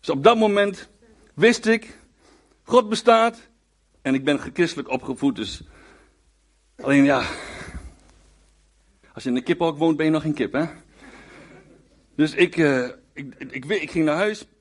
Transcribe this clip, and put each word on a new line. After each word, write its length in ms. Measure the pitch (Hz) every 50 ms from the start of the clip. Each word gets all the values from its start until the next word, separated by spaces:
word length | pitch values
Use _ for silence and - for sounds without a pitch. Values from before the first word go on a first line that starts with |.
Dus 100 | _ -
op 140 | 143 135 139
dat 120 | 196 233
moment 520 | 226 220 214 202 202 202 202 190 - - - _ _ _ _ - _ _ _ _
wist 320 | - 160 233 240 233 -
ik, 320 | 214 226 220 226 - - - _ _ _ _ _ _ _ _ _ _ _ _ _
God 260 | - - 247 226 208
bestaat 600 | 220 226 - 233 233 226 226 233 226 - - _ _ _ _ _ _ _ _ _ _ _ _
en 120 | 135 131
ik 100 | 135 135
ben 140 | 143 147 139
christelijk 500 | - 147 - - 175 160 - 147 135 -
opgevoed, 480 | 131 123 - - 131 - - 139 131
dus 260 | - 110 92 - - - - - - - - - _ _ _ _ _ _ _ _ _ _ _ _ _ _ _ _
alleen 280 | - - 135 139 143 139
ja. 140 | 139 139 127 117 - - - - - - - - - - - - - - _ _ _ _ _ _ _ _ _ _ _ _ _ _ _ _ _ _ _ _ _ _ _ _
Als 80 | - -
je 80 | 131
in 60 | 123
een 60 | 127 123
kippenhok 360 | - 175 170 175 165 156 147
woont, 180 | 156 165 160
ben 100 | 147 160
je 60 | 156 156
nog 100 | 156 -
geen 120 | 160 147
kip, 180 | - 123 101 -
hè? 120 | 135 160 160 - - - _ _ - - - - - - - - - - - - - - - - _ _ _ _ _ _ _ _
Dus 200 | - 151 156 -
ik, 220 | 202 185 180 -
eh, 280 | 170 160 147 139 127 123 127 - - _ _ _
ik, 220 | - 143 135 - -
ik, 140 | 131 135 -
ik, 120 | 135 127
ik 260 | 147 208 196 151 143
ging 140 | - 175 160
naar 120 | 151 147
huis 300 | 165 196 214 185 - - _ _ _